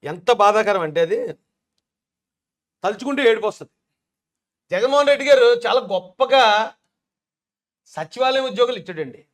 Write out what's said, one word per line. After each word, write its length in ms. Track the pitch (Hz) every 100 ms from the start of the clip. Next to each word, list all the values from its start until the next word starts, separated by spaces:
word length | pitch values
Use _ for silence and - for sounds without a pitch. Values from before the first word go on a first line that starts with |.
| -
ఎంత 200 | 170 - 233
బాధాకరం 420 | 202 214 202 196 160
అంటే 120 | 151 165
అది 120 | 214 480 - _ _ _ _ _ _ _ _ _ _ _ _ _ _
తలుచుకుంటే 380 | 185 208 262 277 254
ఏడుపు 180 | 226 214
వస్తది. 200 | - - _ _ _ _ _ _ _ _ _ _
జగన్మోహన్ 380 | 175 240 277 285
రెడ్డి 140 | 277 269
గారు 180 | 277 240 240 233
చాలా 160 | 233 196
గొప్పగా 500 | 190 180 _ 262 269 233 208 220 - _ _ _ _ _ _ _ _ _ _ _ -
సచివాలయం 500 | 156 - 254 262 262
ఉద్యోగాలు 280 | 202 247 240
ఇచ్చాడండి. 400 | 170 165 139 117 _